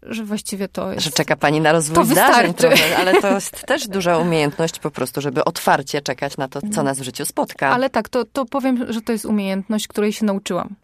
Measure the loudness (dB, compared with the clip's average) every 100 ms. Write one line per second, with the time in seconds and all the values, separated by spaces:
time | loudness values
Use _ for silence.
0 | -12 -10 -6 -8 -6 -8 -8 -6 -6 -4
1 | -4 -2 0 2 2 4 4 4 4 2
2 | 4 4 6 6 4 4 4 4 4 2
3 | 4 4 4 0 -2 -12 -4 -2 -2 -2
4 | 2 2 2 2 0 0 -2 -2 -8 -4
5 | -6 -4 -4 0 0 0 2 2 2 -6
6 | -4 -4 -6 -4 -6 -6 -6 -2 -2 -2
7 | -6 -8 -8 -4 -4 -2 0 2 0 -2
8 | -4 -4 -4 -4 -4 -2 -2 -2 -2 -6
9 | -4 -6 -2 -2 -2 -4 -4 -4 -4 -2
10 | -2 0 -2 -2 -4 -6 -6 -12